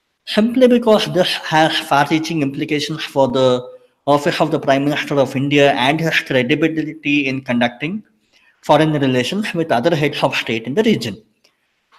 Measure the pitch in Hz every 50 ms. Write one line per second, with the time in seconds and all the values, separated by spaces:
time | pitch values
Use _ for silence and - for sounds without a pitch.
0 | _ _ _ _ _ - - 214 214 240 233 262 254 247 247 240 240 226 214 196
1 | - 156 147 175 180 - - - - - 160 156 160 151 - - 160 - 147 139
2 | 151 - 165 156 160 - 170 156 143 135 139 151 156 151 156 147 147 - 160 151
3 | - - - 143 135 123 123 135 131 127 123 123 123 - - - _ _ _ _
4 | - - 143 143 - 185 - - 175 151 156 139 139 143 135 139 143 147 147 139
5 | - - 151 143 135 123 - 131 139 143 143 143 143 139 - - 123 135 156 156
6 | 160 160 - - - - 143 127 123 120 151 147 165 160 156 160 147 151 143 -
7 | - 147 143 147 139 135 131 131 131 - 123 120 120 120 120 - 147 156 196 214
8 | - _ _ _ _ _ _ _ _ _ _ _ - - 151 151 156 156 151 143
9 | 139 135 127 127 123 - 180 202 220 - - 165 160 160 123 120 120 165 170 143
10 | 151 143 - - 160 139 - - - - 117 113 - 123 139 202 226 240 190 131
11 | 120 113 95 - - _ _ _ _ _ _ _ _ _ _ _ _ _ _